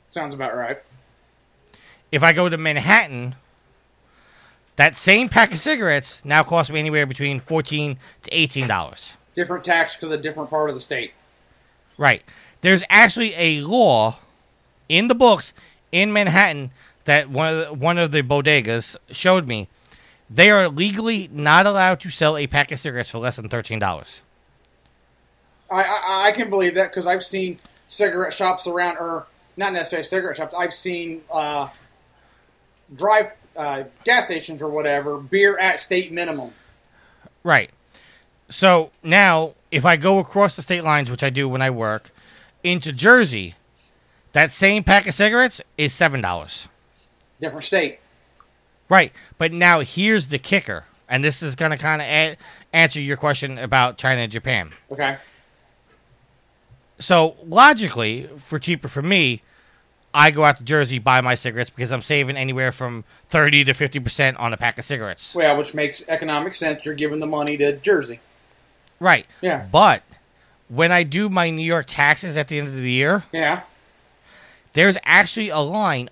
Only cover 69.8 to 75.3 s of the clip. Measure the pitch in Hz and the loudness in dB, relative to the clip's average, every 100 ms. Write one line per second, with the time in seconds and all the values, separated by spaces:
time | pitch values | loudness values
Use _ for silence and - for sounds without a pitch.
69.8 | 202 107 _ _ _ _ _ _ - 120 | 6 4 _ _ _ _ _ _ -10 -2
70.8 | 165 175 156 165 214 185 170 160 165 165 | 2 2 0 -2 -2 0 -2 -2 -2 -2
71.8 | 139 - 143 151 185 151 143 147 143 135 | -4 0 2 2 -2 -6 -4 -6 -8 -6
72.8 | 127 127 143 196 - 165 151 180 - _ | -2 0 2 0 -4 -4 -2 -2 -8 _
73.8 | _ _ _ _ _ - - _ _ 151 | _ _ _ _ _ -20 -20 _ _ 2
74.8 | 196 185 - 175 196 | 2 2 4 4 4